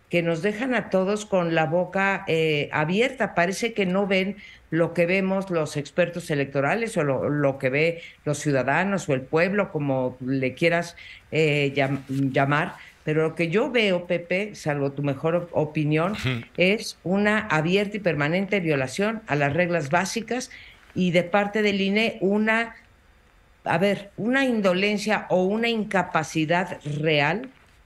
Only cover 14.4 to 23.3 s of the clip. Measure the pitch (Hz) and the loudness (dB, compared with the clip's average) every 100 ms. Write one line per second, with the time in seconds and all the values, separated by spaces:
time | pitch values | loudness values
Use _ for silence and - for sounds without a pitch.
14.4 | 208 - 156 147 139 139 143 135 160 170 | -4 -6 -4 -2 -2 -2 -4 -2 0 0
15.4 | - - 151 160 147 156 175 214 - 117 | -2 -2 -2 0 0 0 0 -2 -4 -4
16.4 | - - 180 220 - - 165 196 208 214 | -6 0 2 2 -4 -8 -2 0 2 0
17.4 | 214 156 160 190 208 208 175 151 147 180 | 0 0 2 0 0 -2 -2 0 0 0
18.4 | 196 208 165 139 131 - 208 220 - 147 | 0 0 0 0 -2 -2 -2 -2 -2 0
19.4 | 143 156 175 170 139 175 190 233 214 247 | 2 2 0 0 0 0 0 -4 -4 -6
20.4 | 254 - - - - - 185 170 170 202 | -6 -14 -20 -20 -8 -2 2 2 2 0
21.4 | 202 214 208 196 196 208 226 - 180 208 | 0 0 0 0 0 2 0 0 0 2
22.4 | 220 226 226 - - _ _ _ _ | 2 0 -2 -10 -20 _ _ _ _